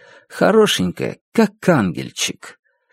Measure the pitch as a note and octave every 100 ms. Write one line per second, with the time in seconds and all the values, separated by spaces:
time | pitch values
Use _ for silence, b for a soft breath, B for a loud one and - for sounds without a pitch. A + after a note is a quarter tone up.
0 | b b b - - A3 G#3+ - F#2 -
1 | A#1+ - _ - A3 - - D#3 F#2+ C2
2 | B1+ - - - - - b b b